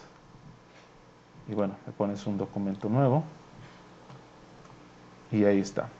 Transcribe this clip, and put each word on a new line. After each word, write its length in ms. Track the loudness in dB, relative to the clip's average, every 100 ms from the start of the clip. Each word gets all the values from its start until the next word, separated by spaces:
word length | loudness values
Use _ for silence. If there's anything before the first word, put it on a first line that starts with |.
| -18 -20 -20 -20 -20 -20 -20 -20 -20 -20 -20 -20 -20 -20 -6
y 60 |
bueno, 220 | -2 -2 -4 -14
le 80 |
pones 340 | -4 -2 -2 -4
un 100 | -4
documento 520 | -4 -4 -4 -2 0
nuevo, 340 | 2 4 2 0 -12 -20 -20 -20 -20 -20 -20 -20 -20 -20 -20 -20 -20 -20 -20 -20 -20 -20 -20 -4
y 140 | 4 6
ahí 140 | 4
está, 280 | 2 -4 -6